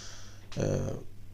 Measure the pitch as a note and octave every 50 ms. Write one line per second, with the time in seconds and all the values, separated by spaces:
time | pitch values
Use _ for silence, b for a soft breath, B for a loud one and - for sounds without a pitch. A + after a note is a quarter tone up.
0 | B B B B B B B B B B - - G2+ G2+ G2 F#2+ F#2+ - - -
1 | - - - - - -